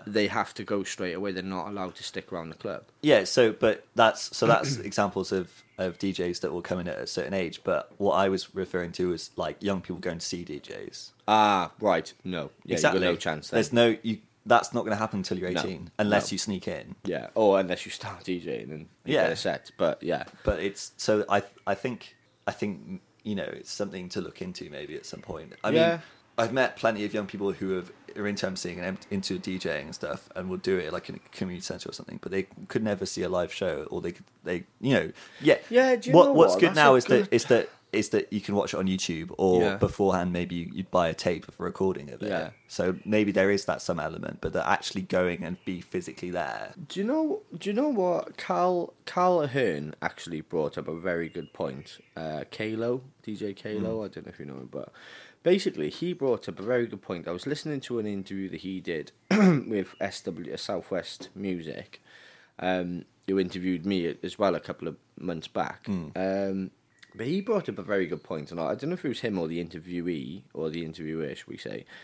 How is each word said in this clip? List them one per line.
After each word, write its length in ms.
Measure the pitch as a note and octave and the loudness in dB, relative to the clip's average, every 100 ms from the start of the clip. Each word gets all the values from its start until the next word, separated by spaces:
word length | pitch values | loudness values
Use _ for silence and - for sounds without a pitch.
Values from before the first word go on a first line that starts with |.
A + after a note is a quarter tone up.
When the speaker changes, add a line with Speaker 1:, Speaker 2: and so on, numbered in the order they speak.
| G#2 | -2
Speaker 1:
they 180 | G#2 G2+ | 2 2
have 280 | A2 G2 - | 0 -2 -6
to 80 | |
go 200 | G2 G#2 | -4 -4
straight 300 | F#2+ - F#2 | -2 -4 -4
away. 180 | E2+ G2+ | -4 -4
They're 120 | F#2 | -4
not 240 | F#2 F#2 E2+ | -4 -6 -6
allowed 260 | G2+ F#2 - | -6 -8 -8
to 80 | |
stick 300 | - F#2+ - | -10 -10 -8
around 160 | F2+ E2 | -8 -8
the 60 | - | -8
club. 300 | G#2+ F2 - _ | -8 -8 -12 _
Speaker 2:
Yeah, 240 | D3 A#2+ F#2 | 6 6 8
so, 260 | - A2+ | 6 6
but 340 | G#2 A2+ G2+ - | 6 4 2 0
that's, 420 | - A2 - - - | 6 6 6 -2 2
so 120 | A2+ | 6
that's 300 | A2+ C#3 C3+ | 6 4 -4
Speaker 1:
<clears throat> 120 | G#2 | -2
Speaker 2:
examples 420 | G#2 G2+ F#2+ F#2 | 0 0 0 0
of, 320 | F#2+ F2 - - - | -2 -2 -10 -16 -4
of 220 | F#2 E2+ | -4 -2
D 120 | G2 | -4
Js 260 | F#2 F2 F2 | -2 -2 -2
that 120 | D#2 | -4
will 120 | F2 | -4
come 160 | - F#2 | -4 -4
in 80 | F2 | -4
at 100 | - | -6
a 80 | B1+ | -6
certain 300 | - D2 F#2+ | -4 -2 -2
age. 260 | E2+ - | -2 -4
But 280 | - E2 - - | -2 0 -2 0
what 160 | G2 | 2
I 140 | E2+ G2 | 4 4
was 260 | F#2+ - F#2+ | 2 -2 -6
referring 380 | F2+ F2+ F2 | -4 -4 -4
to 160 | - F2+ | -2 -2
was, 200 | E2+ - - | -2 -6 -6
like, 260 | E2 D2+ | -6 -4
young 200 | G2+ F#2+ | -2 -2
people 160 | - F2 | -4 -6
going 200 | F2+ E2+ | -6 -6
to 80 | - | -6
see 180 | F2 | -8
D 160 | E2 D2 | -8 -10
Js. 520 | - G1+ G1+ - - _ - | -12 -12 -12 -14 -16 _ 2
Speaker 1:
Ah, 440 | G#2+ G#2 G2 E2 - | 4 6 4 0 0
right. 320 | G#2 E2 - - | 2 2 0 -8
No. 260 | F#2+ F2+ C#2+ - - | -8 -6 -6 -10 -4
Yeah, 80 | |
Speaker 2:
Exactly. 260 | - D3 F#2 | 2 4 4
Speaker 1:
you've 40 | F2+ | 2
got 60 | |
no 40 | E2+ | 2
chance 320 | - D2+ - | -2 -4 -2
then. 80 | A2+ | 0
Speaker 2:
There's 140 | G#2 | 2
no, 240 | A#2+ A#2 A2 | 6 6 4
you, 160 | A2+ G#2+ - _ G#2+ | -2 -4 -8 _ 4
that's 260 | A#2+ - | 4 4
not 100 | A#2+ | 4
gonna 120 | A2 G#2 | 4 4
happen 240 | A2 G2+ | 0 -2
until 180 | F#2 F#2 | -2 -2
you're 140 | F2+ | 0
Speaker 1:
No, 80 | F2+ | 0
Speaker 2:
eighteen, 300 | F#2+ F2+ F2 - | -2 -4 -6 0
unless 320 | G#2 G#2 - | 4 4 4
Speaker 1:
no. 40 | G2 | -2
Speaker 2:
you 20 | |
sneak 280 | - F#2 - | -2 -4 -4
in. 280 | D#2 A1+ - | -6 -8 -10
Speaker 1:
Yeah, 240 | - D#2+ - - | -6 -6 -2 4
or 240 | G#2+ G2 | 6 8
unless 260 | F#2 F2 F#2+ | 4 -2 -6
you 60 | |
start 320 | - G#2 - | -10 -10 -8
D 160 | - F2+ | -6 -4
J 220 | E2 A#1+ | -4 -8
and 80 | A#1 | -8
then 80 | D#2 E2+ _ B2+ | -12 -14 _ -2
you 80 | |
Speaker 2:
Yeah. 100 | C#3+ - | 2 2
Speaker 1:
get 80 | |
a 20 | E2 | 0
set. 340 | F#2 D2+ - - | -2 -4 -6 0
But 240 | E2+ - | 0 0
yeah. 220 | - D#2 - - | -2 -2 -4 -6
Speaker 2:
But 160 | - F#2 | -2 0
it's, 340 | G2 - - - | -2 -4 -10 -4
so 260 | - G#2+ G2+ | 2 2 4
I, 140 | G2+ - - - | 2 0 -6 -4
I 80 | G2 | -2
think, 400 | C3 A2 - - _ _ - | -2 -6 -10 -20 _ _ -6
I 40 | |
think, 500 | - G#2 F2+ A1+ F#2 - _ | -4 -4 -6 -10 -14 -14 _
you 120 | G#2+ G2 | -6 -4
know, 80 | |
it's 280 | D2+ - - | -4 -8 -10
something 380 | - G2+ F#3 F2+ | -6 -6 -6 -8
to 120 | G#2 | -6
look 200 | F2+ - | -8 -8
into 300 | F#2 F2+ E2+ | -10 -10 -12
maybe 240 | D2 D2 D#2 | -12 -10 -12
at 100 | - | -12
some 140 | - | -14
point. 320 | - E2 D#2+ - | -12 -12 -12 -6
I 60 | G#2+ | 0
Speaker 1:
Yeah. 200 | D#3+ E3 | 4 4
Speaker 2:
mean, 100 | E3+ - - _ - | 2 -6 -20 _ -2
I've 140 | A2+ | 0
met 240 | C3 B2 - | 2 0 2
plenty 260 | A2+ G#2+ | 0 0
of 100 | G#2 G#2+ | -2 -2
young 100 | G2 | -4
people 260 | G2 G2 | -4 -4
who 200 | F#2 F#2+ | -2 -2
have, 200 | F#2 F2 - - - | -2 -4 -14 -14 -6
are 120 | G#2 | -4
into 180 | G2 G2 | -2 -4
M 100 | F#2 | -4
C 140 | F2+ | -6
ing 80 | F2 | -6
and 80 | F2+ | -6
em-, 100 | F#2+ - | -6 -6
into 260 | G2 - F#2 | -4 -2 -4
D 180 | - F#2 | -4 -4
Jing 300 | F2 D2+ D2+ | -2 -4 -6
and 80 | E2+ | -8
stuff, 340 | D2+ B1+ - - | -8 -8 -10 -10
and 140 | F#2 | -6
will 80 | F#2 | -4
do 200 | F#2 F#2 | 0 0
it, 160 | D#2 | 0
like, 160 | F2+ - | -6 -8
in 60 | - | -14
a 40 | - - | -16 -8
community 280 | F#2 F2+ | -6 -6
centre 260 | - E2+ - | -8 -8 -10
or 40 | |
something, 260 | - - - | -12 -12 -12
but 100 | - | -4
they 120 | F#2+ F#2+ - - | -4 -4 -8 -6
could 140 | A#2 | -2
never 220 | A2 G2 G2 | 0 -2 -4
see 160 | - | -4
a 60 | F2+ | -2
live 220 | F#2 F2 | 0 -2
show, 340 | - F#2+ D2 - | -2 -2 -2 -6
or 100 | F2+ | -6
they 100 | F2 | -6
could, 100 | F2 - _ E2+ | -8 -14 _ -6
they, 180 | F2 - _ | -6 -6 _
you 140 | B2 | 2
know, 180 | A2+ D#2+ - - - | 2 2 -6 -18 0
yeah. 160 | D3 - - | 4 4 4
Speaker 1:
Yeah, 260 | A#3+ C4 A#3+ | 4 6 4
do 120 | A#3+ | 6
you 40 | F3 | 8
Speaker 2:
What, 100 | - | 10
Speaker 1:
know 60 | |
Speaker 2:
what's 200 | - E3 | 8 8
Speaker 1:
what? 60 | C3 | 8
Speaker 2:
good 80 | E3 | 6
Speaker 1:
That's 60 | D3+ | 8
Speaker 2:
now 160 | D3 | 8
Speaker 1:
a 40 | B2+ | 8
Speaker 2:
is 80 | - | 8
that, 180 | A#2+ | 4
Speaker 1:
good 100 | F#2+ | 6
Speaker 2:
is 120 | A#2+ - | 2 6
that, 240 | A#2 - - _ | 4 4 -8 _
is 180 | G#2 G#2 | -2 2
that 220 | G#2+ - | 0 0
you 80 | G#2 | -4
can 120 | - | 0
watch 200 | G#2 - - | 0 0 0
it 20 | |
on 80 | F#2+ | 0
YouTube, 460 | F#2 - D#2+ D#2+ - | 0 -2 -4 -6 2
or 220 | F#2 F2+ | 6 6
Speaker 1:
Yeah. 120 | F2 G2 | 4 2
Speaker 2:
beforehand 540 | G2+ - G2 F#2 F2+ | 0 4 2 4 2
maybe 220 | F2 F2 F2 | 0 -2 -4
you, 140 | E2+ | -6
you'd 180 | - F#2 | -6 0
buy 160 | F2+ E2 | 2 2
a 60 | D#2+ | 2
tape 320 | - E2+ - | -2 -2 -4
of 120 | - | -8
a 40 | |
recording 480 | F2 - F#2+ E2+ C#2+ | -8 0 0 0 -8
of 100 | - | -8
it. 60 | - | -4
Speaker 1:
Yeah. 200 | F2+ D#2+ - _ | -4 -6 -12 _
Speaker 2:
So 300 | - F2+ F2+ | -2 0 -2
maybe 280 | G2 G#2+ G2+ | 2 4 4
there 180 | G2 G2 | 4 4
is 160 | G2+ - | 4 0
that 160 | E2 | -4
some 180 | - E2+ | -2 -2
element, 380 | D#2 E2+ E2 - | -4 -6 -8 -6
but 120 | E2+ | -4
that 140 | E2+ - | -2 2
actually 320 | G2 - G2+ | 0 0 -6
going 400 | F#2 F#2 F2+ F2 | 0 2 2 0
and 140 | E2 F2+ - | -6 -8 -8
be 160 | F2+ | -8
physically 480 | - F#2 F2 - F2+ | -6 -6 -6 -8 -6
there. 440 | F2 C#2+ G#1+ G1+ - D3+ | -4 -4 -6 -10 -12 -8
Speaker 1:
Do 120 | F3+ | -4
you 60 | G#3+ | 0
know, 360 | D#4 D#4 G#4+ - E3 | 0 0 -2 -8 -8
do 100 | G3 | -4
you 40 | |
know 140 | G#3 D4+ | 0 0
what? 480 | A#3 F3+ E3+ - - | 2 2 0 -4 -8
Carl, 560 | - F3+ F3+ F3+ E3+ - - | -2 2 2 2 -2 -8 -4
Carl 340 | - F3+ F3 | 2 6 6
Ahern 540 | D3 C#3 A2+ D2 D2+ - | 4 2 2 2 -4 -6
actually 380 | - - - D#2 | -6 -6 -6 -8
brought 360 | - E2+ D2 D#2+ | -2 0 0 -2
up 100 | D2 | -6
a 80 | E2 | -4
very 300 | F2+ E2+ E2 | -2 0 -2
good 220 | F2 D2+ | -6 -10
point. 440 | - D#2+ C2+ - - _ - | -6 -6 -6 -12 -18 _ -8
Uh, 280 | D#2+ D2+ C#2 | -6 -6 -8
Kalo, 500 | - A2 A2 A#2 B2+ C3 _ | -6 -4 -2 -2 -2 -6 _
D 120 | - G#2 | -10 -6
J 180 | G#2+ G2 | -6 -6
Kalo, 460 | G#2+ G#2 A2 A2+ | -6 -4 -2 -2
Speaker 2:
Mm. 40 | G2+ | -6
Speaker 1:
I 20 | |
don't 160 | F2+ - | -10 -14
know 40 | |
if 80 | - | -14
you 60 | C#2+ | -12
know 100 | C2+ | -12
him, 140 | B1+ | -10
but 220 | - - - - - - _ | -10 -10 -14 -20 -20 -20 _
basically 460 | E3+ F#3+ F3+ - D3 | 4 4 2 -2 -4
he 220 | - E3+ | -4 -6
brought 380 | F3 C3+ A2 - | -2 0 0 -2
up 100 | E2+ | -8
a 40 | |
very 240 | G2+ B2 A#2 | -2 0 0
good 140 | G#2 | -4
point. 240 | - F2+ D#2+ | -8 -8 -6
I 60 | |
was 160 | F2+ C#3 | -6 -6
listening 320 | D3 D#3 C#3+ | -6 -6 -8
to 180 | - A#2+ | -6 -4
an 60 | G#2+ | -4
interview 440 | G2 F#2+ G2 F#2+ | -6 -6 -8 -6
that 120 | F2 | -8
he 200 | F#2 F#2 | -8 -8
did 320 | F2+ D#2+ - - | -6 -6 -8 -14
<clears throat> 100 | - | 0
with 640 | G3+ F#3+ D3 - G#2+ F2+ - | 6 6 6 2 -2 -2 -6
S 180 | F#2+ - | -8 -6
W, 300 | - E2+ F2+ | -8 -8 -8
uh, 40 | - | -8
Southwest 720 | - F#2+ - F2+ - - - | -6 -6 -4 -6 -6 -12 -14
Music, 680 | F#2+ G2 F2+ D#2+ - - - _ - - - _ - | -8 -6 -4 -6 -10 -14 -20 _ -20 -20 -20 _ -4
um, 460 | F2+ F#2 F2 F2 - _ - | 0 0 -2 -6 -10 _ 0
who 120 | F#2+ | 2
interviewed 460 | F2+ F#2 F#2 F2+ F#2 | 2 -2 -2 0 0
me 280 | F#2+ E2+ - | 0 0 -4
as 160 | F2+ - | -8 0
well 180 | G2+ E2 | 0 0
a 40 | |
couple 300 | - F2 E2 | -4 -8 -8
of 80 | C#2 _ - | -10 _ -10
months 300 | F2+ E2 - | -6 -6 -6
back. 380 | G2+ E2+ - - | -4 -4 -6 -6
Speaker 2:
Mm. 260 | F#2+ D2+ F#2 F#2+ G2 G2 | -6 -6 -4 -2 0 -2
Speaker 1:
Um, 200 | F#2+ F#2+ - _ _ - - | -2 -6 -10 _ _ -18 -8
but 100 | A#2 | -4
he 160 | F#3+ | -2
brought 260 | G3+ G#3 - | 0 -2 -2
up 120 | G#2 | -6
a 40 | |
very 220 | F#2+ G2+ E2+ | -2 0 0
good 180 | D#2+ | -4
point, 280 | - E2 D2 | -6 -8 -6
and 80 | E2+ | -4
I, 60 | D#2 | -2
I 40 | G#2+ | -2
don't 140 | D3 | -4
know 40 | |
if 100 | F#3 - | -4 -4
it 40 | |
was 120 | A2 | -4
him 180 | A#2 G2 | -2 -2
or 80 | D#2+ | -2
the 160 | E2+ | -4
interviewee, 800 | E2+ E2+ F2 F2 E2+ D#2+ B1+ F#2+ - | -6 -10 -8 -6 -4 -4 -6 -12 -12
or 160 | - D#2+ | -6 -4
the 160 | E2 D#2+ | -4 -8
interviewer, 480 | D#2 D#2 D#2+ D2 | -8 -8 -6 -6
should 140 | - - | -8 -12
we 100 | - | -12
say, 280 | - G#1 - - | -10 -10 -12 -20